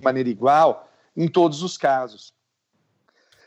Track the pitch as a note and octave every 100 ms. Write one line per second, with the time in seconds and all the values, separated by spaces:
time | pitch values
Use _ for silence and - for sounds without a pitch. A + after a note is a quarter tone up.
0 | C3 C3 B2 G#2 B2+ D3 D#3 - - _
1 | _ - E3 F3+ E3+ D3 F3+ - C#3+ C3
2 | B2 G#2 - _ _ _ _ _ _ _
3 | _ _ _ _